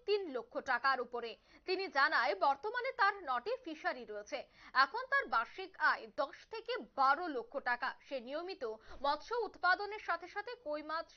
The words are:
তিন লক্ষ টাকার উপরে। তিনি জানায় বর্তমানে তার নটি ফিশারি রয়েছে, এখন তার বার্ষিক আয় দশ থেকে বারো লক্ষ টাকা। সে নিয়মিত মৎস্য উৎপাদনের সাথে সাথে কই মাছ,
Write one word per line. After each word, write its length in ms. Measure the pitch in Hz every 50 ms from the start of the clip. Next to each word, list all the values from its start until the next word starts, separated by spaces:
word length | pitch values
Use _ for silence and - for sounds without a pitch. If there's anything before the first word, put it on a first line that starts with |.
| _
তিন 260 | - 403 415 392 330
লক্ষ 280 | 262 247 226 - - 302
টাকার 420 | - - 254 240 - 277 269 254
উপরে। 340 | 247 233 - 240 233 233 208 - _ _ - - -
তিনি 220 | - 370 370 392 359
জানায় 480 | 277 285 269 302 320 277 233 262 339
বর্তমানে 560 | 381 359 285 269 - - 415 480 494 466 539
তার 220 | 523 - 392 392 415 403 359
নটি 280 | 277 254 240 240 403 494 523 -
ফিশারি 400 | 339 311 302 - 359 294 254 233
রয়েছে, 420 | 202 208 208 208 - 294 254 - - _ - - - -
এখন 260 | 247 269 294 - 453
তার 260 | 508 523 554 554 539
বার্ষিক 520 | 349 220 233 233 - - - 381 349 - -
আয় 280 | 302 294 247 185 214 220 - -
দশ 300 | 285 285 359 - - -
থেকে 260 | - 453 440 - 494 453 262 190 _
বারো 320 | - 269 269 277 294 359 349
লক্ষ 300 | 285 247 220 - - 277
টাকা। 360 | - 247 240 240 - 220 - - - -
সে 100 | 294 262
নিয়মিত 440 | 220 247 277 311 349 359 381 - 269 220 220 - - - - - -
মৎস্য 300 | 277 294 302 - - 440 494 440
উৎপাদনের 560 | - - - - 359 370 349 403 403 415 415
সাথে 280 | - - 349 339 - 349
সাথে 280 | - 403 415 466 494 466 -
কই 200 | 302 302 302 302
মাছ, 280 | 302 311 330 320 - -